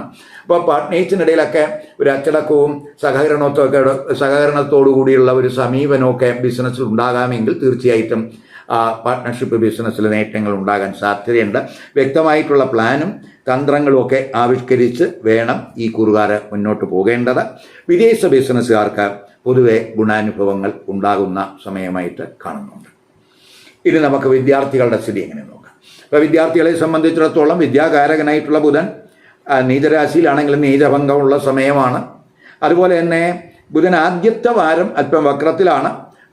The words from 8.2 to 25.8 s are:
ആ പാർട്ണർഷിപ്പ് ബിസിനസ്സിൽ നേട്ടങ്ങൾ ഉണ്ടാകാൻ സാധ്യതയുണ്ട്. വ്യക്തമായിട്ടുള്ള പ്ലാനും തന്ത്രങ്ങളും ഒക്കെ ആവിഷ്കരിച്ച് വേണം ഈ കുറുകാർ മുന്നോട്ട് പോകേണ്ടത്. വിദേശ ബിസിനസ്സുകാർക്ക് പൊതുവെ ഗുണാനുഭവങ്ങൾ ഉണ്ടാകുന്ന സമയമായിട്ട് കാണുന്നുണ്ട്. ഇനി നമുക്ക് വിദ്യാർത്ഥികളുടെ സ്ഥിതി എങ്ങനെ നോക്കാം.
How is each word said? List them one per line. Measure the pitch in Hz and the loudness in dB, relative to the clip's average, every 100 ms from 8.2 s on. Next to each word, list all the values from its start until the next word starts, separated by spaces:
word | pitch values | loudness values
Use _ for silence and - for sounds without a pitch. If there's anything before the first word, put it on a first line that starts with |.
| 113 - - - - | -6 -14 -20 -20 -6
ആ | 117 113 | -2 -2
പാർട്ണർഷിപ്പ് | 113 120 123 120 120 135 113 | -2 -4 -4 -6 -8 -4 0
ബിസിനസ്സിൽ | 110 107 113 107 107 | 0 -2 -6 -2 -2
നേട്ടങ്ങൾ | 107 107 110 104 | 0 -2 -4 -4
ഉണ്ടാകാൻ | 98 98 101 98 95 | -4 -2 -2 -4 -4
സാധ്യതയുണ്ട്. | 104 - - 117 104 117 139 - - 143 | -4 -4 0 0 0 -4 -6 -14 -6 -2
വ്യക്തമായിട്ടുള്ള | 135 156 160 156 147 143 | 0 2 2 0 2 0
പ്ലാനും | 127 117 113 139 175 - - _ | 2 0 0 -2 -4 -8 -18 _
തന്ത്രങ്ങളും | - 127 143 147 147 135 120 | -4 -2 0 0 2 2 2
ഒക്കെ | 135 131 113 | -2 -2 -2
ആവിഷ്കരിച്ച് | 120 127 - 127 120 123 170 - | 0 0 2 2 2 0 -2 0
വേണം | 107 113 117 131 - - | 0 0 0 -4 -8 -6
ഈ | 113 | -6
കുറുകാർ | 113 110 107 104 104 - | 0 2 2 2 -2 -4
മുന്നോട്ട് | 104 101 104 98 | -6 -4 -4 -2
പോകേണ്ടത്. | 92 101 120 120 131 - - - - - | 0 0 0 0 -2 -4 -10 -20 -16 -2
വിദേശ | 175 226 226 185 | 2 4 2 2
ബിസിനസ്സുകാർക്ക് | 139 131 123 117 110 107 101 101 101 - _ 123 | 2 2 -2 2 0 0 -2 -4 -6 -18 _ 0
പൊതുവെ | 127 120 113 117 107 | 2 4 2 -2 -2
ഗുണാനുഭവങ്ങൾ | 107 107 107 92 98 98 98 - - | 0 0 -2 -2 -2 -2 -6 -8 -10
ഉണ്ടാകുന്ന | 98 101 101 92 92 95 - 101 | -4 -2 -2 -2 -4 -8 -12 -12
സമയമായിട്ട് | 95 92 90 87 - 82 - 85 | -10 -6 -6 -6 -10 -16 -14 -14
കാണുന്നുണ്ട്. | 73 69 - - _ _ _ _ _ _ - - _ 175 | -14 -16 -20 -20 _ _ _ _ _ _ -20 -20 _ 0
ഇനി | 160 | 2
നമുക്ക് | 147 135 135 | 2 0 2
വിദ്യാർത്ഥികളുടെ | 131 127 135 135 131 120 110 | 2 2 0 0 0 0 0
സ്ഥിതി | 113 104 | -4 -6
എങ്ങനെ | 82 110 | -8 -12
നോക്കാം. | 104 - - _ | -18 -20 -20 _